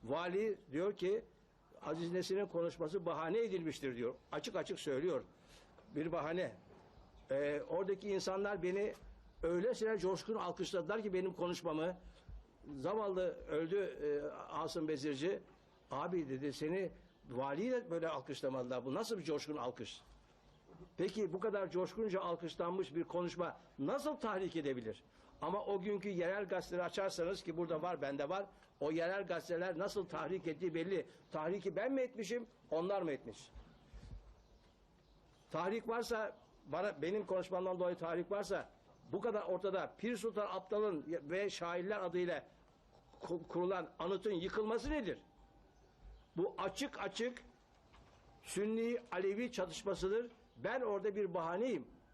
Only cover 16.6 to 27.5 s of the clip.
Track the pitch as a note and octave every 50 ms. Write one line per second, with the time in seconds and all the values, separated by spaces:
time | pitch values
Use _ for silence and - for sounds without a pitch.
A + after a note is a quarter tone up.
16.6 | D3+ D#3 F3 F#3+ F#3+ F3+ - - - - - - - - A#2+ A#2+ C3 C#3 C#3+ D3
17.6 | G3+ B3+ B3+ B3 A3+ E3+ E3 E3 D#3+ E3 D#3 C#3+ B2+ - C#3+ B2+ - C#3 C3 C3
18.6 | B2 B2 C3 B2+ A#2+ C3+ C3 F3+ A3+ A3 A3+ G3+ D#3+ D3+ D#3 C#3+ - D3 D3+ D3
19.6 | A#2 B2+ A#2+ - A#2 - - - - - - - - - - - - - - -
20.6 | - - - - F3+ - - - F3 G3+ E3+ A3 G#3 F3+ D#3 F#3+ F#3 A3 G3 G3+
21.6 | G3 F3 F3+ F3 F#3 F3+ - A3 A3+ G#3+ F3+ F#3+ F#3 F3 E3+ E3 E3+ E3 D3+ -
22.6 | F3+ E3+ F3+ F#3+ F#3 C3+ C3+ E3 E3 - - F3 F3+ F3 E3+ E3+ F3 E3 - -
23.6 | - - - - C3+ D3 A3+ C#4 C#4 D4+ D4+ - - A3+ G#3 F#3+ F#3+ E3+ - E3+
24.6 | D3+ C#3 C3 B2 A2+ A2 G#2 - - - - - - - - - - D#3 F3+ G3+
25.6 | G#3 - G3+ G3 F3+ G#3 G#3 G3+ F3+ G#3 G3 E3+ E3+ E3+ F#3+ G3+ G#3 F3+ G3 F#3
26.6 | F3 - F3 F3+ F3+ E3+ E3+ - G3 G3 F#3+ - E3+ E3+ G3 F3+ - F3